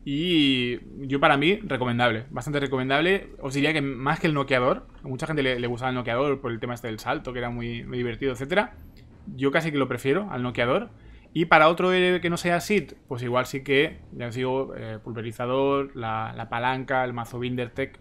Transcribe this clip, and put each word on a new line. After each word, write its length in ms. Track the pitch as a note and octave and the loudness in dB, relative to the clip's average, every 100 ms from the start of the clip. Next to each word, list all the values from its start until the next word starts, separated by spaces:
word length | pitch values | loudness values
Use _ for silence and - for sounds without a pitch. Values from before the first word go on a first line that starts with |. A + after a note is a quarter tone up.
Y 760 | - C#3+ F3 E3 C#3 B2+ B2 A#2+ - - C3+ | -4 -2 2 6 6 4 0 -4 -8 -12 -4
yo 120 | C#3 | 2
para 160 | D#3+ C#3+ | 4 6
mí, 240 | D3+ G#3 | 4 2
recomendable, 640 | G#3 C3 B2 A#2 B2 A2 B2 | 0 -2 0 2 2 2 -6
bastante 300 | C3 D3 C#3+ | -8 -2 -2
recomendable. 720 | C#3 C3 C3 C#3 E3+ F#3+ - - | 0 -2 2 2 4 0 -2 -10
Os 140 | C#3 | -4
diría 180 | C#3 D3 | 0 2
que 80 | D#3 | 2
más 400 | C#3 A#2+ C3+ D#3+ | -2 -2 -2 2
que 60 | E3+ | 2
el 80 | |
noqueador, 520 | D3 C3+ C3 B2+ G3+ - - | 0 2 2 4 0 -6 -16
a 60 | D3 | -10
mucha 180 | B2+ D#3 | -8 -4
gente 160 | D3+ | 0
le, 160 | C3 B2 | 0 0
le 80 | A#2+ | -2
gustaba 240 | A#2+ B2+ | -2 -4
el 40 | |
noqueador 460 | B2+ A#2+ A#2 D3 C3 | -4 -2 0 0 -2
por 120 | B2 | -4
el 80 | A2+ | -6
tema 140 | A#2+ | -6
este 140 | A#2+ A#2+ | -6 -8
del 100 | A2 | -6
salto, 340 | - D3+ C3 | -4 -4 -4
que 60 | B2 | -6
era 100 | A#2+ | -6
muy, 360 | A#2+ A#2 A#2 | -6 -6 -8
muy 120 | C3 B2+ | -6 -4
divertido, 360 | A#2+ A#2 C3+ | -4 -2 -4
etcétera. 420 | A#2+ C3+ F#3 - - - - - - - | -4 0 0 0 -8 -20 -20 -20 -18 -14
Yo 160 | C3 C#3 | -2 2
casi 200 | D#3+ D#3+ | 2 2
que 80 | C#3+ | 0
lo 100 | B2+ | 0
prefiero 400 | A#2+ C3+ D#3+ G#3 | 0 0 0 0
al 120 | C3+ | -4
noqueador. 480 | B2 A#2+ A#2+ E3 A#3 - - - - | -4 0 2 2 0 -14 -20 -20 -6
Y 140 | D#3 E3+ | -2 6
para 220 | E3 D#3 | 8 8
otro 240 | E3+ F3+ | 6 2
héroe 280 | F#3 F3+ F3+ | 4 4 2
que 100 | F3 | 0
no 60 | E3+ | 0
sea 240 | F3 E3+ | 0 0
Sid, 320 | - G#3 C3+ - - | 2 0 0 -16 -10
pues 140 | A#2+ | -6
igual 240 | B2 B2 B2+ | 0 0 0
sí 180 | C#3 | -6
que, 360 | C3 C3+ D#3 - - | 2 2 2 -4 -16
ya 160 | - A#2+ | -10 -8
os 60 | |
digo, 380 | A#2 B2+ C3 C3+ - | -4 -2 -2 -2 -8
eh, 220 | A2+ G#2+ | -10 -10
pulverizador, 920 | C3 A#2 A2+ A2 B2 C3 C#3 C#3 C#3 C3 | -10 -8 -8 -6 -2 2 2 2 -2 -6
la, 360 | A2+ A2 A2+ A#2 | -4 -4 -6 -8
la 120 | A2+ | -6
palanca, 560 | A#2+ B2 C3 B2+ C3 | -2 0 -2 0 0
el 80 | B2+ | 0
mazo 260 | A#2+ A#2 B2 | -4 -8 -6
Bindertech 580 | B2 B2 A#2+ C3+ C3+ - | -4 -4 -4 -6 -6 -8